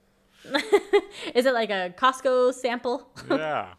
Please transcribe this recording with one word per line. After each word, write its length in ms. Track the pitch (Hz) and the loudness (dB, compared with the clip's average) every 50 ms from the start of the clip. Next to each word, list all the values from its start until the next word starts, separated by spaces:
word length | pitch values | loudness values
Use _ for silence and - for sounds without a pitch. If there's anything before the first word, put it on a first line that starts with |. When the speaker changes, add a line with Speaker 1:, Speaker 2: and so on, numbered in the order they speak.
| _ _ _ _ | _ _ _ _
Speaker 1:
<laughs> 240 | _ _ _ _ - - 254 294 - - - 381 - - - 403 381 - - - - 339 - | _ _ _ _ -14 -4 -4 -4 -2 2 2 2 2 4 2 2 2 0 -14 -12 -10 -2 0
Is 120 | 240 254 | 2 2
it 80 | 269 254 | 2 2
like 160 | 226 226 202 | 2 0 0
a 240 | 208 190 180 180 180 | -2 -2 -4 -4 -4
Costco 560 | - 269 262 262 - - 262 254 254 247 247 269 | 0 0 0 2 2 0 0 2 4 4 2 2
sample? 560 | 262 - 240 233 240 - 240 247 269 - _ _ - | 0 -4 -4 -4 -2 -4 -4 -4 -6 -8 _ _ -16
<laughs> 100 | - - | -4 -2
Speaker 2:
Yeah. 440 | 285 - 156 156 147 117 101 - - | -2 -2 -2 -2 -2 -4 -4 -6 -12